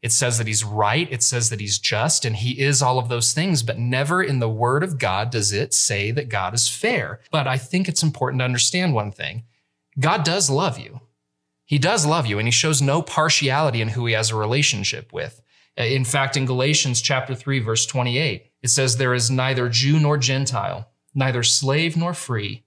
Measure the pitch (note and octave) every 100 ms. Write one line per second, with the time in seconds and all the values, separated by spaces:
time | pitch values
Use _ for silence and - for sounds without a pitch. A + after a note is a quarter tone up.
0 | A#2 - B2+ A#2 A2 G#2+ G#2+ G#2 G#2 B2+
1 | F3 B2 - B2 A2+ A2 G#2 G2+ - G#2+
2 | C3 - B2+ G#2+ A#2 B2+ C3+ C#3+ C3+ B2+
3 | A#2 A#2+ A#2 - F3+ D#3+ A#2 A2+ A#2+ B2+
4 | C#3+ F3+ F#3+ C3+ A#2 A2 A#2+ C3+ F#3 C#3+
5 | G#2+ F#2+ A2+ A#2+ G2 G2+ D3+ - - G2+
6 | G2+ B2 C#3 G#2 F#2 A2 - - A3 A#3+
7 | F2+ A2+ _ D#3 C3+ C3 - F3+ F#3 D#3+
8 | D#3+ D3 B2+ C3 B2+ B2 - F3+ F#3 B2
9 | G#2 G2 D2 A2+ - _ _ _ _ -
10 | C#3 G3+ E3 F3+ D#3+ C#3 F3+ A#2 - -
11 | _ _ _ _ _ _ _ D3 D3+ A3
12 | D3 E3 B2 G2+ A2+ A#2+ D#3+ D3 C#3 D3
13 | - - D#3 - C#3 C3 D3+ A#2 A2 A2+
14 | A#2 A2 A2 A2 G#2+ B2+ C#3+ G#2 G2 -
15 | - - D2+ - _ _ _ - A#2 C3
16 | B2 C#3+ C3+ C#3 C3 B2+ C3 D3+ C3+ A#2+
17 | - C3+ C3 B2+ - C3+ A2+ A2+ - C3
18 | B2 A#2+ D#3 F#2 _ _ B2+ - C3 A#2
19 | C3 B2 A#2 B2+ B2+ B2+ B2 A#2 C3 D#3
20 | D3 D3 B2+ C3+ C3 A#2+ G2 F2 G#2+ _
21 | _ C#3 C3+ B2 A#2 - C3+ C#3+ E3 D#3+
22 | E3+ F3 - A#2 G2+ G#2+